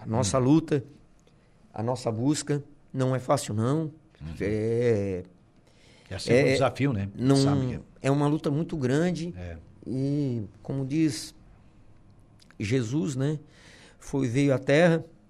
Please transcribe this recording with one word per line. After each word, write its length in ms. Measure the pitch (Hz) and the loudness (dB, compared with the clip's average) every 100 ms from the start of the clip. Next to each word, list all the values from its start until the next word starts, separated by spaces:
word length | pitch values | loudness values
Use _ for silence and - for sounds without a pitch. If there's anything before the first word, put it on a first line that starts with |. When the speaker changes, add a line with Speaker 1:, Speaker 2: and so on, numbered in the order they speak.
Speaker 1:
a 40 | - | -4
nossa 340 | 110 131 135 | -2 0 2
Speaker 2:
Uhum. 60 | 127 | 4
Speaker 1:
luta, 360 | 156 160 147 - - - _ _ _ _ _ - | 4 4 -2 -4 -16 -20 _ _ _ _ _ -16
a 100 | - | -8
nossa 260 | 113 123 120 | -6 -4 -4
busca. 540 | 110 131 147 - 147 - - - 135 | -2 -2 -2 -2 -4 -6 -18 -10 -2
Não 160 | 131 | -2
é 60 | 131 | 0
fácil, 340 | 127 143 - | 0 0 0
não. 380 | 104 117 151 156 - _ - | -2 0 0 -2 -8 _ -18
Speaker 2:
Uhum. 120 | 76 76 | -14 -6
Speaker 1:
É, 840 | 95 107 110 117 120 107 98 92 87 - _ _ _ _ - - - | -4 -2 0 0 2 2 0 -4 -8 -18 _ _ _ _ -20 -20 -14
Speaker 2:
É 80 | 98 | -8
sempre 260 | - 120 | 2 4
um 40 | - | 4
Speaker 1:
é, 40 | |
Speaker 2:
desafio, 400 | 131 131 - 139 | 2 0 0 0
né? 160 | 107 101 | 0 -4
Speaker 1:
não, 220 | - 127 139 | 0 2 4
Speaker 2:
Sabe 320 | 139 143 127 | 4 2 -2
que 60 | |
é. 60 | 113 - - | -6 -12 -4
Speaker 1:
é 80 | 131 | 0
uma 140 | 143 147 | 2 2
luta 240 | 151 160 | 0 0
muito 280 | 143 165 165 | -2 -2 -2
grande. 560 | 123 139 180 160 170 92 | 0 2 0 -2 -6 -10
Speaker 2:
É. 220 | 87 82 - - - | -12 -12 -18 -18 -8
Speaker 1:
E, 580 | 123 139 143 143 120 98 - | -4 -2 0 -2 -4 -6 -10
como 220 | - 135 135 | -8 -6 -2
diz 500 | 151 160 - - - - - - - - - - - - - - - | 0 0 0 -10 -18 -20 -20 -20 -20 -20 -20 -20 -20 -20 -20 -20 -8
Jesus, 600 | 104 131 110 143 180 131 | -2 -2 0 -2 -2 -2
né? 200 | 139 151 - - - - - - | -2 -4 -10 -20 -20 -20 -20 -20
Foi, 300 | - 139 135 | -8 -4 0
veio 240 | 120 143 | 2 2
à 40 | 127 | 2
terra 460 | - 143 175 165 - - _ | 4 6 6 4 -2 -16 _